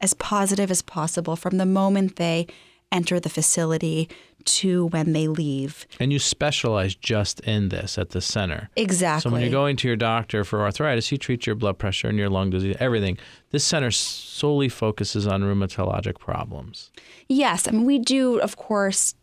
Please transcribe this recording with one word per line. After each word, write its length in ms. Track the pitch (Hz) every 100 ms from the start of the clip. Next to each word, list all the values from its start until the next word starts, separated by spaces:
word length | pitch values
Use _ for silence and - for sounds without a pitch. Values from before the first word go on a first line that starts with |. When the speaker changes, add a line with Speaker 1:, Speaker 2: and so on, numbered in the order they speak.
Speaker 1:
as 120 | 190
positive 560 | - - 208 196 196 196
as 100 | 175
possible 540 | - 170 156 - 170 165
from 220 | 180 185
the 80 | 190
moment 520 | 190 196 196 190 -
they 280 | 170 165 170 - - _ _
enter 280 | 185 175 180
the 100 | 170
facility 800 | - 160 - 160 160 160 160 160 - - _
to 440 | - - 190 180 170
when 260 | 170 151
they 140 | 156 156
leave. 580 | 156 147 135 139 - - -
Speaker 2:
And 120 | 131
you 80 | 143
specialize 760 | - - 147 143 127 107 95 -
just 440 | - 107 101 -
in 280 | - 107 98
this 280 | 90 101 -
at 120 | 92
the 120 | 92
center. 480 | - 110 92 78 104 -
Speaker 1:
Exactly. 540 | 214 180 180 156 127
Speaker 2:
So 40 |
when 80 | 120
you're 100 | 120
going 240 | 135 143 131
to 100 | 127
your 80 | 113
doctor 460 | 113 113 107 110
for 180 | 98 107
arthritis, 460 | 104 - 151 120 -
he 80 | 139
treats 280 | - 123 -
your 100 | 110
blood 220 | 104 95
pressure 300 | 101 92 110
and 100 | 104
your 120 | 101
lung 200 | 95 95
disease, 260 | 92 95 92
everything. 380 | 127 117 98 90 - - _
This 120 | 151
center 280 | - 165 127
solely 800 | - - - - - 147 143 135
focuses 580 | - 110 104 101 107 104
on 140 | 98
rheumatologic 760 | 98 101 95 - 95 98 - -
problems. 680 | - - - - - - - - - - -
Speaker 1:
Yes. 400 | 269 262 175 -
I 40 |
mean, 140 | 220 247
we 140 | 277
do, 400 | 240 269 254 233
of 160 | - -
course, 560 | - 208 196 196 - -